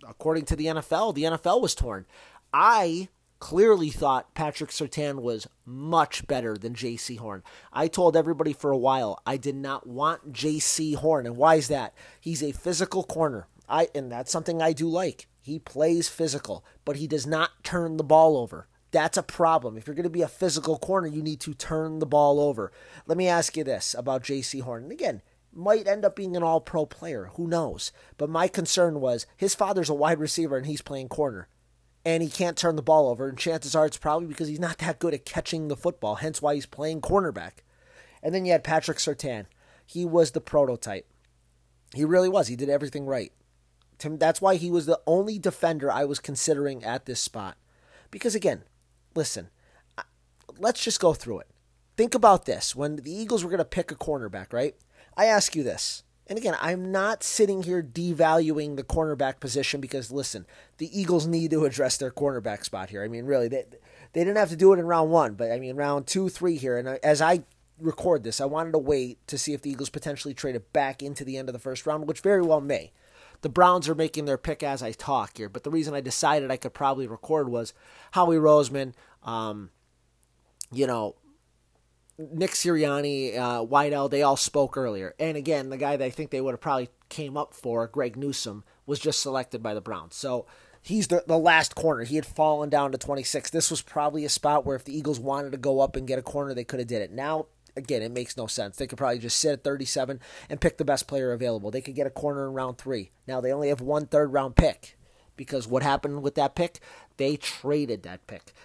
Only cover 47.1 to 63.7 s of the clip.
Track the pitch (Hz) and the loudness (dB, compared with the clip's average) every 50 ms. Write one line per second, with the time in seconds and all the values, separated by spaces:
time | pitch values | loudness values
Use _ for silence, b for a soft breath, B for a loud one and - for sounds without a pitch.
47.1 | 123 - - - - 113 101 92 - - _ b b b b b b b b b | -6 -6 -6 -6 -6 -10 -10 -12 -12 -16 _ b b b b b b b b b
48.1 | - 196 - 240 202 214 - 170 123 82 - _ _ _ _ _ _ _ _ _ | -12 -4 -2 -2 -2 2 0 0 0 0 -6 _ _ _ _ _ _ _ _ _
49.1 | _ 160 147 - - 107 87 - _ b b b b b b b _ - - - | _ -2 -2 -2 -4 -6 -10 -14 _ b b b b b b b _ -16 -16 -16
50.1 | _ _ _ _ _ _ _ - - - 196 226 247 - - 233 208 - 185 170 | _ _ _ _ _ _ _ -20 -12 -2 0 0 0 0 -2 -2 -2 2 4 2
51.1 | 147 - - 123 104 90 - - _ _ _ _ _ _ _ _ _ - 226 240 | 2 2 -4 -8 -10 -10 -12 -16 _ _ _ _ _ _ _ _ _ 0 2 2
52.1 | - 247 220 214 190 175 - - 101 - - - - 123 143 147 151 147 - 147 | 4 6 8 8 8 8 4 -2 -4 -2 -2 -6 -4 -4 -4 -4 -4 -6 -8 -10
53.1 | 170 208 226 208 247 208 170 175 185 180 156 - - 190 170 - 151 - - 165 | -10 -8 -2 0 0 0 0 0 0 0 0 0 -2 -4 -4 -4 -8 -8 -4 -4
54.1 | 147 135 117 101 92 98 92 - - 120 135 151 - _ _ b b b b b | -4 -4 -4 -6 -8 -10 -10 -6 -4 -2 -2 -2 -4 _ _ b b b b b
55.1 | b - 208 226 220 202 - - - 156 139 117 85 - - - - - - _ | b 2 4 6 6 4 4 2 0 -2 -2 -2 -4 -4 -6 -6 -6 -8 -12 _
56.1 | _ _ _ - 190 226 233 202 160 - 117 165 180 185 185 190 190 190 196 208 | _ _ _ -10 -8 -4 -2 -2 -2 -2 -2 -4 -4 -4 -4 -2 0 0 0 0
57.1 | 220 - - - - - 214 196 196 190 180 175 180 175 160 127 117 165 170 175 | 0 -2 -2 -4 4 4 4 4 4 0 -2 -2 -2 -2 -2 -4 -6 -4 -2 -2
58.1 | 165 147 165 160 160 165 160 156 156 151 151 147 143 135 131 - - 165 160 156 | 2 4 4 6 6 6 4 4 0 0 -2 -4 -6 -8 -6 -2 0 0 0 0
59.1 | 147 127 143 131 135 - - 131 117 143 131 - - 139 135 127 - 135 120 107 | 0 0 -2 -2 -2 -6 -8 -4 -2 -2 -2 -2 -2 -4 -6 -6 -6 -8 -8 -6
60.1 | 127 139 131 - - 101 87 B B B B B B - 156 - - 202 190 165 | -6 -6 -6 -6 -8 -10 -12 B B B B B B -10 -10 -6 -4 -2 0 2
61.1 | 180 165 147 165 170 165 165 156 160 156 156 139 120 139 139 127 - - 139 127 | 2 2 2 2 0 0 0 2 2 2 2 2 2 0 0 0 0 -2 -4 -6
62.1 | - - 147 143 135 120 101 113 104 104 - - - 95 95 98 104 98 101 110 | -4 -2 -2 -2 -2 -2 -4 -6 -6 -6 -8 -10 -8 -10 -10 -10 -8 -8 -8 -8
63.1 | 117 117 123 139 143 127 120 117 131 131 - - | -8 -8 -2 0 2 2 2 0 -2 -4 -6 -8